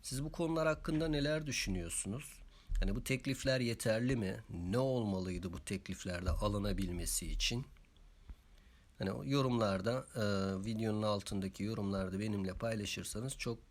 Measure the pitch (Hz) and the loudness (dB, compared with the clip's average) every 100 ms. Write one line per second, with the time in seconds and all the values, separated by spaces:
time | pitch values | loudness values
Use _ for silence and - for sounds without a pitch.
0 | - 131 151 - 165 160 156 151 - 156 | -4 -4 -4 0 0 4 2 2 0 0
1 | 160 151 143 156 151 - - 92 82 - | 2 2 2 2 0 -2 0 0 -2 -4
2 | - 113 151 - - - - - 95 107 | -2 -4 -6 -16 -20 -20 0 2 4 2
3 | - 131 - 131 135 131 120 113 120 110 | 0 0 0 0 2 2 2 0 2 2
4 | 123 127 95 113 - 85 87 113 135 127 | 4 2 0 -2 -8 -6 0 2 4 2
5 | 110 95 92 90 90 87 - 98 - 92 | 2 0 0 -2 -4 -6 -6 -6 -4 -6
6 | 95 87 92 - 104 101 101 95 95 87 | -4 -2 0 2 2 2 0 0 0 -2
7 | 85 - 82 - - 120 139 - - - | -2 -2 -2 0 0 0 -4 -14 -20 -20
8 | - - - - - - - - - - | -20 -20 -20 -20 -20 -20 -20 -20 -20 -4
9 | 95 113 143 139 131 120 107 95 101 127 | -4 -2 0 2 4 4 4 2 2 -2
10 | 131 - 104 98 98 95 101 110 110 107 | -4 -2 2 2 2 0 -2 -2 0 2
11 | 107 104 - 101 95 - 101 110 101 98 | 2 0 -2 -2 -4 -4 -4 -2 0 0
12 | 95 95 107 104 95 92 113 110 101 - | 0 -2 -2 -2 -2 -2 -2 -2 -4 -6
13 | 95 107 127 - 127 113 - | -6 -6 -6 -4 -6 -6 -10